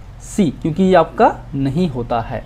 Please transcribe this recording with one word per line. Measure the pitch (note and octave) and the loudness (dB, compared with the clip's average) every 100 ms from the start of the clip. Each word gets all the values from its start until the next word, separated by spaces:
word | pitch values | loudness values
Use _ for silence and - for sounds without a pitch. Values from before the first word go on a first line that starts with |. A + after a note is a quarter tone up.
| - - | -18 -18
सी, | - - E3+ - | -8 0 0 0
क्योंकि | E3 D#3 | -4 2
ये | F#3+ F3 | 4 6
आपका | D#3+ - C4 - - C#3 | 4 4 2 2 -8 -4
नहीं | C3+ D3 F3+ | -2 0 -2
होता | B2 A#2 A#2+ | -2 -2 -2
है। | A2 A2+ | -2 -8